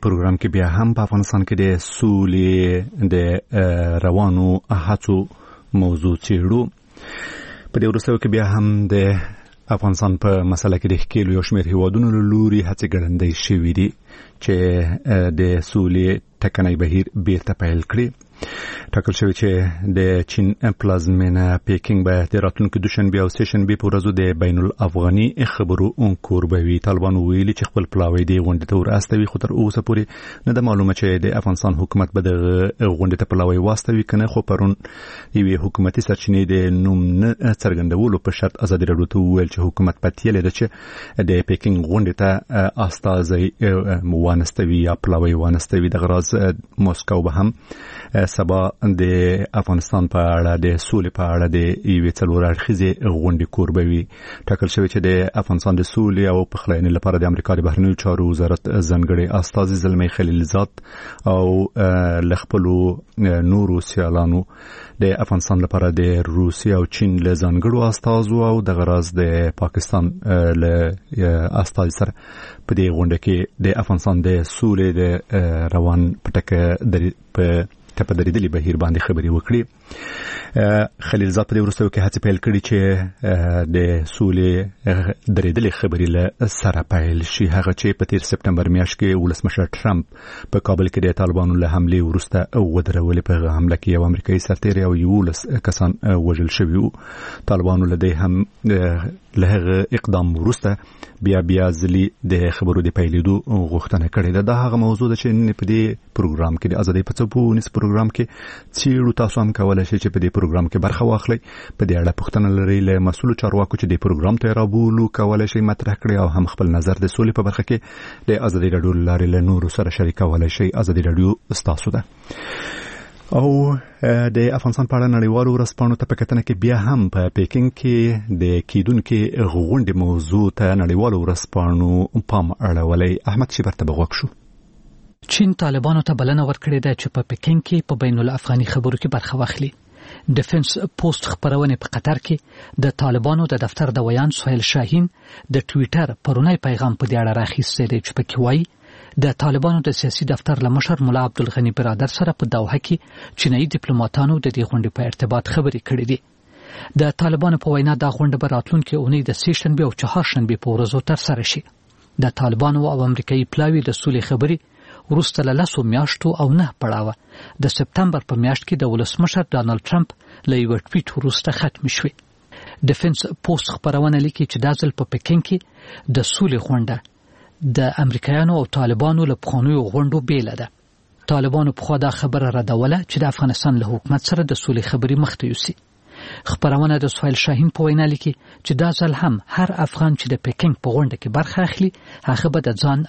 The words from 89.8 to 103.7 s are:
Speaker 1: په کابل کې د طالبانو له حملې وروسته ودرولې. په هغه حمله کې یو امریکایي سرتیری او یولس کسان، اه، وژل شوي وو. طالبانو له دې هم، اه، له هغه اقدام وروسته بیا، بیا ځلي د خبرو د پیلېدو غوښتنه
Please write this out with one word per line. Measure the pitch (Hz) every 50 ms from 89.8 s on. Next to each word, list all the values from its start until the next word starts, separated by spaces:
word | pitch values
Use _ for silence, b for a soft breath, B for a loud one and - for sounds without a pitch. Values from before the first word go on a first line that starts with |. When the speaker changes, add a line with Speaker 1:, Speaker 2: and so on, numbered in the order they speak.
| - 113 95 87 80 - B B B B B B B B
Speaker 1:
په | - 101
کابل | - - 98 87 95 87
کې | - 98 90 90
د |
طالبانو | 85 - 95 87 85 90 87 90 87
له | 90 87 80
حملې | 80 87 87 85 90 90
وروسته | 85 82 80 90 - - - 92 87 - -
ودرولې. | 120 101 85 80 90 85 - - 87 85 85 87 87
په | - - 90
هغه | 82 82 80 80 78
حمله | 85 87 85
کې | 82 - -
یو | 87 85 85
امریکایي | 85 87 - - - 95 92
سرتیری | - - 95 - - 104 98 95 95
او | 92 90
یولس | 85 87 90 98 104 95 85 82 - - - 147 113 -
کسان، | 98 90 - 98 87 - - -
اه، | 107 92 87
وژل | 82 87 85 78 87 82
شوي | - - 95 82 82 95
وو. | 110 113 - B B B B B B B B B B -
طالبانو | 104 92 87 92 92 90 92
له | 87 90
دې | 85 92 92 82
هم، | 78 98 90 92 92 101 - _ - - 110
اه، | 101 92 90 87 85 85 85 127 180 - _ _ - -
له | 90 92
هغه | 101 98 85 90 92 95 101 -
اقدام | 123 113 - - 95 90 87 87 85 80
وروسته | 85 104 - - - 101 101 - B B B B B B B B
بیا، | 104 98 95 92
بیا | 87 85 95 92 92 90
ځلي | 85 80 90 90 90 95 95 101 - _ -
د | 92 92 87 87 87
خبرو | 82 - 92 90 87 92
د | 82 85
پیلېدو | - - 87 82 82 87 82 98 98 101 - -
غوښتنه | 113 98 87 80